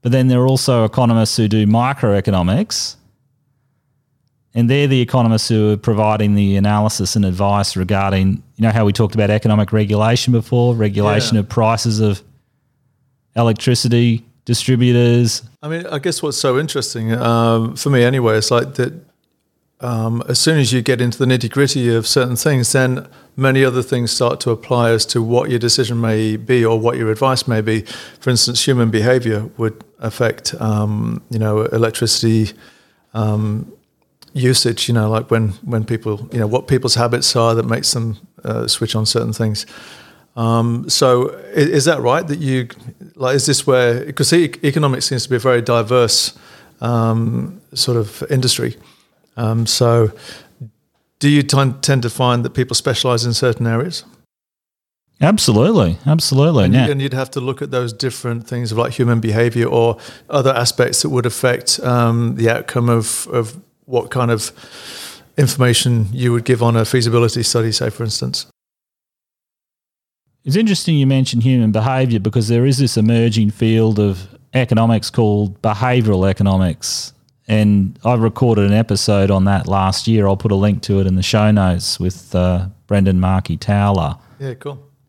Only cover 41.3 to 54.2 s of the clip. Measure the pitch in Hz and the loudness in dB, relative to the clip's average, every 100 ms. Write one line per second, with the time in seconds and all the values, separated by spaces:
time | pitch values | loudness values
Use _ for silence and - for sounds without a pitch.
41.3 | - - - 151 147 135 151 120 143 170 | -6 -8 -2 0 2 0 2 2 0 -2
42.3 | 143 143 131 123 - 120 - - - 127 | -6 -2 -2 -4 -12 -20 -20 -20 -6 -2
43.3 | 135 - 135 - 127 120 120 - - 147 | 0 0 -2 2 2 2 0 -6 -4 0
44.3 | 170 160 - 151 147 147 127 - 127 - | 2 0 -2 -2 0 0 0 -4 -6 -2
45.3 | 123 131 123 113 120 110 127 117 - - | -2 2 0 2 0 2 2 2 0 -2
46.3 | - - - - _ 117 120 113 113 113 | -8 -20 -20 -20 _ -4 0 0 0 -2
47.3 | 120 - - _ 117 - 120 107 - - | -4 -8 -12 _ -6 -2 -2 -4 -8 -4
48.3 | 135 127 - 120 - - _ _ _ _ | -2 0 -2 -4 -8 -20 _ _ _ _
49.3 | - 113 113 113 - 120 117 110 - - | -6 -2 -2 -2 0 2 4 2 -2 -20
50.3 | - - _ 117 _ _ _ _ _ 143 | -20 -20 _ -20 _ _ _ _ _ 2
51.3 | 147 139 139 135 135 - 139 117 - 123 | 2 2 0 0 -2 -2 0 -2 -2 0
52.3 | 120 117 - 127 117 - 127 131 120 120 | 0 -2 -4 -4 -2 -2 -2 0 0 -2
53.3 | 113 127 113 117 117 160 165 - _ | 0 0 0 -2 -2 -4 -8 -16 _